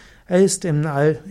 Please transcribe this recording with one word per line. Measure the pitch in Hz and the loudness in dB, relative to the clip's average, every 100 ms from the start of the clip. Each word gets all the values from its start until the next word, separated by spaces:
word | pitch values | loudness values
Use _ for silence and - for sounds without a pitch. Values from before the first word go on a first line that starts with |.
| - - - | -20 -20 -2
ist, | 180 190 190 | 2 2 0
im | 180 147 156 | -2 -2 -2
Al-, | 139 151 156 196 | 0 0 -2 -6